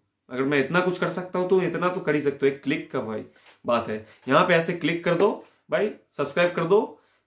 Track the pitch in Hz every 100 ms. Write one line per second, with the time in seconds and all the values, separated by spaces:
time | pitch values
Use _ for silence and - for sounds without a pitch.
0 | _ _ _ 127 135 147 127 175 180 175
1 | 170 185 180 185 180 190 170 165 180 180
2 | - 147 139 139 139 139 139 156 - 135
3 | 110 107 - _ - _ 123 117 113 107
4 | - _ 127 147 180 165 165 170 151 170
5 | 180 165 208 254 - _ _ 156 208 -
6 | _ - 139 - 175 170 165 202 269 -
7 | _ _